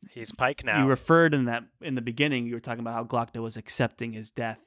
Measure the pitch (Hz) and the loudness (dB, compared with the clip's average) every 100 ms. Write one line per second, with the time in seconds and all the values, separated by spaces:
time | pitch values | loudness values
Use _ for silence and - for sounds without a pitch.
0 | - 123 113 - 131 147 131 104 135 127 | -18 -14 -12 -2 0 0 0 2 4 4
1 | - 165 165 147 120 117 - _ 160 127 | 6 6 8 4 2 -2 -6 _ -6 -4
2 | 120 117 147 131 120 120 123 117 117 117 | -4 0 0 0 -4 -6 -8 -8 -6 -6
3 | 117 123 117 117 113 110 - - 120 - | -2 -2 -2 -6 -10 -10 -8 -2 -2 -2
4 | 120 110 107 - 113 110 | -10 -10 -12 -8 -8 -8